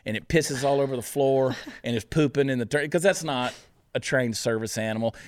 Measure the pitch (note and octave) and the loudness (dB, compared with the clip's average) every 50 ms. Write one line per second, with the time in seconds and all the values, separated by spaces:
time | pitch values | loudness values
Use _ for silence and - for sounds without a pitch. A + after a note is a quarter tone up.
0 | _ - A2 A2 - - - D#3 D3+ - C#3+ B2+ C3+ C#3 C#3 C#3 C#3 C3+ C3+ A#2+ | _ -6 -6 -6 -4 0 2 2 2 2 -2 -2 0 2 2 2 2 0 -2 -4
1 | A2 - - C#3+ C#3 C3+ C3+ C3+ C3 B2+ C3 - - - - - - A#2 A#2+ A2+ | -6 -6 -2 2 2 4 4 4 2 2 0 -4 -8 -14 -16 -10 -6 -4 -2 -2
2 | - - - D#3+ D3+ C#3 - C#3 C#3 C#3 C3 B2 A#2 A2 - D3 C#3+ D3+ D3 F3+ | -4 -2 2 2 2 2 2 2 0 2 0 -2 -2 -2 -2 -2 -2 0 0 2
3 | D#3+ G3 F#3 F#3+ E3 D#3 C#3 B2 B2 B2 - - - _ _ _ _ _ _ B2+ | 4 4 2 2 -2 -4 -4 -2 -2 -4 -6 -8 -16 _ _ _ _ _ _ -6
4 | - - C#3+ C3+ B2 A#2+ A2 - - B2 A2+ A2 A2+ A2 - A#2 A2 A2 A2 A2 | -2 0 2 2 2 2 -2 -2 0 0 0 0 -2 -4 -4 -4 -2 -2 -2 0
5 | A2+ A2+ - - - | -2 -2 -2 -4 -14